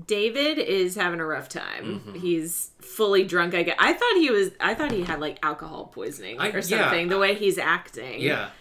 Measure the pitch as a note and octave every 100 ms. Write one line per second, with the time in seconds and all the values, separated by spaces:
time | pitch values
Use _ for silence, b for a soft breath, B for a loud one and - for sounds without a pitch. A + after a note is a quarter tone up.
0 | - G#3 A3 C4+ D4 D4+ - F#3+ F3+ G3+
1 | F3 E3+ D#3+ C#3+ - - G1+ - - G#3
2 | G#3 F#3+ F3+ E3 D#3+ - - - - -
3 | G#3 G3 F#3+ F3 F3 F3 E3 - G#3+ F4
4 | A#4+ G4 D4 G#3 F#3 - F3+ A3 D4 G#3+
5 | F3 D#3 D3+ - D#3 D3+ D#3+ D#3 - -
6 | G2 - F#2+ A#2 G3 G#3 F3 A3 D#3 E3+
7 | F3 G3 G3 G#3 G3+ E3+ D#3 F3 - -
8 | B2+ A2+ C3+ B2+ G2+ B